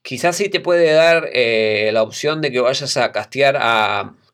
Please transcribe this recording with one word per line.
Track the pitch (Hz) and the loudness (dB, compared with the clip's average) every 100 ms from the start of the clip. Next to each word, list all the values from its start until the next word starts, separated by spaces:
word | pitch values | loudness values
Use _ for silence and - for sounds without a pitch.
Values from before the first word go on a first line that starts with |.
Quizás | - 123 175 175 | -14 -4 -2 -2
sí | 202 | -4
te | 185 | -4
puede | 165 175 165 | 0 2 4
dar, | 156 165 170 156 | 4 4 2 0
eh, | - 117 110 110 107 107 110 | -2 0 2 0 0 0 0
la | |
opción | 110 - 147 156 | -2 -2 -4 -2
de | 147 | -2
que | 123 | 0
vayas | 123 135 139 139 | 0 -2 -4 -2
a | 113 | -2
castear | 104 107 131 139 139 | -2 -8 0 0 2
a | 113 113 104 101 104 - _ | 0 2 0 -2 -6 -14 _